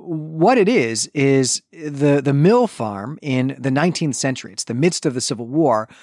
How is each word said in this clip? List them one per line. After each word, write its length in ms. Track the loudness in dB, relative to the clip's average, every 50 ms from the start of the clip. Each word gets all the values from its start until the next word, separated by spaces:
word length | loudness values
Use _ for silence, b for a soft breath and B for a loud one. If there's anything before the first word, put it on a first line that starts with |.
What 580 | -12 -8 -8 -8 -8 -8 -2 2 4 4 4 4
it 120 | 4 4
is, 360 | 4 2 2 0 -2 -4 -6 -6 -2
is 480 | 0 2 4 4 4 2 2 -2 -4 -8 _
the, 500 | -18 -14 -12 -10 -4 0 2 2 2 2 2
the 100 | 2 2
mill 320 | 4 4 6 6 4 2
farm 540 | 0 -2 -6 -8 -6 -6 -8 -8 -10 -12 -10
in 340 | -6 -2 -2 0 0 -2 -4 -4
the 100 | -4 -2
nineteenth 460 | 0 0 0 0 0 -2 -2 -4 -4
century. 380 | -2 -4 -4 -4 -6 -8 -12 -12
It's 100 | -12 -10
the 100 | -6 -2
midst 320 | 0 0 0 0 0 -2
of 80 | -4 -4
the 80 | -4
Civil 260 | -4 -6 -6 -8 -8 -4
War. 400 | -2 0 2 2 2 0 -2 -4 B B